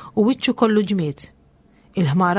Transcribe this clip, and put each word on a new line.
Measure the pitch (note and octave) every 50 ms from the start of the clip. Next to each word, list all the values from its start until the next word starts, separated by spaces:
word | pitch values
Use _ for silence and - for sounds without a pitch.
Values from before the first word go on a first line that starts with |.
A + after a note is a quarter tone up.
| - - -
u | - G#3 A3+
wiċċu | C4 B3+ - - A#3
kollu | - A#3+ A3 G#3+ G#3+ G#3
ġmied. | F3+ G3+ F#3+ E3 D3 C#3 - - - _ _ _ _ _ _ _ _ _ _ _ _ - G3
Il-ħmar | F3+ C#3 C#3+ F3+ F#3 F3 F3